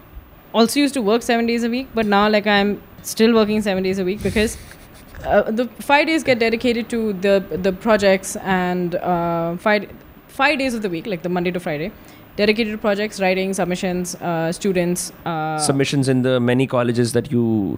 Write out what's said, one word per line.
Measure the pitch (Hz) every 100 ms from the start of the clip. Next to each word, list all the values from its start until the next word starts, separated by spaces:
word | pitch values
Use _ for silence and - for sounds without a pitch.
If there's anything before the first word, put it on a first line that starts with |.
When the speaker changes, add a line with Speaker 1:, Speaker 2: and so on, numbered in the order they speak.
| - - - - -
Speaker 1:
also | 214 226 285
used | 285 277
to |
work | 202 233
seven | 233 233 233
days | 233
a | 233
week, | 240 269
but | 226 214
now, | 202 208
like, | 214 208
I'm | 202 202 202 - -
still | - - 226
working | 226 214 214
seven | 208 185
days | 190 196
a |
week | 180 208
because, | 208 214 220 - - - - - - - -
uh, | 294 -
the | 220 247 - 214
five | 285 302
days | 320
get | 262 240
dedicated | 226 226 254 233 226
to | 233 220
the, | 190 196 196 190 156 185
the |
projects | 185 233 214 196 190 - -
and, | 180 185 180 180 175 175
uh, | - 175 170 170 170 175
five, | 220 208 - - - - -
five | - 269 302
days | 269
of | 233
the | 208
week, | 165 233
like | 175
the | 175
Monday | 180 175
to | 175
Friday, | 175 147 180 - - - - -
dedicated | 208 214 214
to | 214
projects, | 220 202 214 208
writing, | 185 190 190
submissions, | 196 175 180 185 180 175 -
uh, | 175 165 165
students, | 175 202 180 175 175 - - -
uh, | 160 156 156
Speaker 2:
Submissions | 151 139 135 143 131
in | 131
the | 127 127
many | 120 123 135
colleges | 127 120 117 117
that | 120 110
you | 120 117 110 95